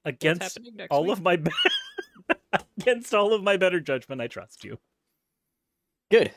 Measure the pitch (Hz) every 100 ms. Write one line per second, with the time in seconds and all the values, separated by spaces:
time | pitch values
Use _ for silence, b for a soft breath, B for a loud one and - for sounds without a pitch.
0 | 151 127 - 180 185 - 240 214 185 143
1 | 170 196 175 175 156 - - - - -
2 | - - - - _ - - - 247 240
3 | 240 - 202 220 196 196 185 175 147 131
4 | - 131 120 - 90 - 101 113 _ _
5 | _ _ _ _ _ _ _ _ _ _
6 | _ 220 120